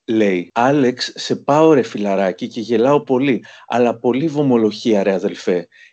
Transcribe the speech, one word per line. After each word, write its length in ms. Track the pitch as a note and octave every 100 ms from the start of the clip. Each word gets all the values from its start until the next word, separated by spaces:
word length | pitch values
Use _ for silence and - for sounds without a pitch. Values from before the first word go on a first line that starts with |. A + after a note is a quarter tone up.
| -
λέει, 440 | A2 G#2 F2+ F2
«Άλεξ, 580 | A2+ B2 D3 B2 B2 - -
σε 200 | - C#3+
πάω 380 | - D3 D#3+
ρε 80 | D3
φιλαράκι 680 | A2+ G#2 G2+ G2 G2 - -
και 120 | B2
γελάω 440 | G#2+ A#2 B2+ C#3+
πολύ, 400 | C#3+ B2+ C#3 A2+ - - -
αλλά 320 | A#2 A#2+ A#2
πολύ 280 | B2+ B2 D#3+
βομολοχία 760 | C#3+ C#3+ A#2+ A2 G#2 A#2+ G#2
ρε 100 | G2
αδελφέ. 540 | F#2+ F#2+ F2 - F2 - _ -